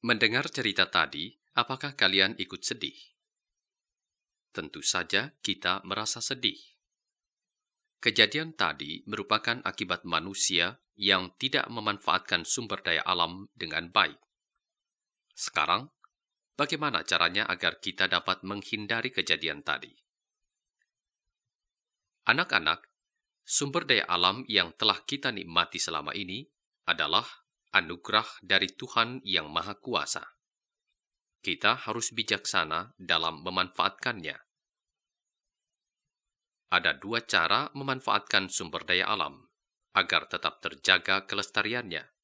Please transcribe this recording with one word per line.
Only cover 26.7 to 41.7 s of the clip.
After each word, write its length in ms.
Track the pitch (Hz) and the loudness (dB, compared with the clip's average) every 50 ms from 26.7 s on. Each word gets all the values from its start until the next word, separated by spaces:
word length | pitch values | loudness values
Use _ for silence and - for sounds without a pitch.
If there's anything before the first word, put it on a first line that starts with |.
| _ _ _ | _ _ _
adalah 400 | - 87 82 78 76 - 101 120 - - - _ _ _ _ _ _ - | -2 0 0 2 4 4 2 2 0 -14 -20 _ _ _ _ _ _ 2
anugerah 640 | 98 87 80 87 87 _ - 104 107 110 - - - | 2 2 2 -8 -10 _ 2 2 2 2 2 -10 -18
dari 320 | 104 90 98 95 95 90 | -2 2 4 4 4 2
Tuhan 480 | - _ - - - 117 113 117 127 131 - 101 | -4 _ -12 -2 2 2 2 2 0 -10 -8 -2
Yang 240 | 92 87 78 76 | -2 -2 -2 0
Maha 240 | 76 85 82 101 101 | -4 -4 -4 -4 -10
Kuasa. 480 | _ _ - 120 85 71 - - - - - _ _ _ _ _ _ _ _ _ _ _ _ _ _ _ _ _ _ _ _ _ _ _ | _ _ -2 -2 -2 0 0 -4 -6 -6 -14 _ _ _ _ _ _ _ _ _ _ _ _ _ _ _ _ _ _ _ _ _ _ _
Kita 320 | - 87 - - 101 120 | -6 -6 0 2 2 2
harus 400 | 131 - - 110 117 113 - 113 | 2 -2 -6 -4 -4 -4 -4 -4
bijaksana 800 | 113 107 - 107 95 - - - 98 82 78 78 82 92 117 _ | -6 -2 -2 -2 -2 -2 -2 0 0 0 0 -2 -4 -6 -6 _
dalam 480 | _ 95 87 87 82 82 82 80 78 78 | _ -2 0 0 0 2 -2 -4 -4 -8
memanfaatkannya. 960 | 90 92 92 92 90 - - 90 98 - - - 127 117 101 82 76 71 - _ _ _ _ _ _ _ _ _ _ _ _ _ _ _ _ _ _ _ _ _ _ _ _ _ _ _ _ _ _ _ _ _ _ _ _ _ _ _ _ _ _ _ _ _ _ | -4 -2 0 -2 -2 -2 -2 -2 -2 -2 -2 -6 -6 -6 -6 -8 -10 -10 -10 _ _ _ _ _ _ _ _ _ _ _ _ _ _ _ _ _ _ _ _ _ _ _ _ _ _ _ _ _ _ _ _ _ _ _ _ _ _ _ _ _ _ _ _ _ _
Ada 240 | 95 90 - - 76 | 0 2 4 2 0
dua 320 | - - 98 113 117 - - | 0 -4 -4 -4 -4 -2 2
cara 400 | - 95 82 85 98 117 147 - _ | 2 2 4 4 2 2 0 -2 _
memanfaatkan 720 | 139 139 135 131 131 - - 104 104 - - - 101 95 92 | -8 -4 -4 -4 -4 0 0 0 0 0 2 0 0 0 0
sumber 400 | - - 98 85 - 85 - - | -4 -6 -6 -4 -6 -8 -2 0
daya 240 | 92 90 92 - | 2 2 2 2
alam 400 | 107 101 80 71 69 67 - _ _ _ _ _ _ _ _ _ | 0 -2 -2 -4 -6 -12 -20 _ _ _ _ _ _ _ _ _
agar 320 | _ 98 92 - 90 82 76 - | _ 2 2 4 2 2 2 0
tetap 320 | - 90 - 78 - _ - | -8 -4 -4 -4 -4 _ -8
terjaga 640 | - - - _ - 95 92 - - 95 98 95 - | -8 -8 -4 _ 4 4 4 4 2 0 0 0 -4
kelestariannya. 800 | - 101 101 - - 107 104 107 | -6 -6 -6 -4 -2 -2 -2 0